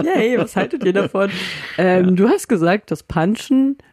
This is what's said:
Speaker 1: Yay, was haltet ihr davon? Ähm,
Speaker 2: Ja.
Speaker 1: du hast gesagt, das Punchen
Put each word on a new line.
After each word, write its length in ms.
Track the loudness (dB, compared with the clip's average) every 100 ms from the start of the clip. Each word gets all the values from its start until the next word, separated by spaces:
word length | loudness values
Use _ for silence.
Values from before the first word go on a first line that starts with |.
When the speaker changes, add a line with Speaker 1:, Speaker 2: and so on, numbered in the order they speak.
Speaker 1:
Yay, 360 | 0 0 2 0
was 180 | -2 -2
haltet 260 | -4 -2
ihr 120 | -2
davon? 340 | 0 0 -2 -2 -4 -10 -12 -12 -2
Ähm, 300 | 2 2 2
Speaker 2:
Ja. 40 |
Speaker 1:
du 160 | 4 4
hast 180 | 2 0
gesagt, 420 | 0 2 0 -2
das 120 | -8
Punchen 760 | -6 -2 0 -2 0 2 2 -2 -10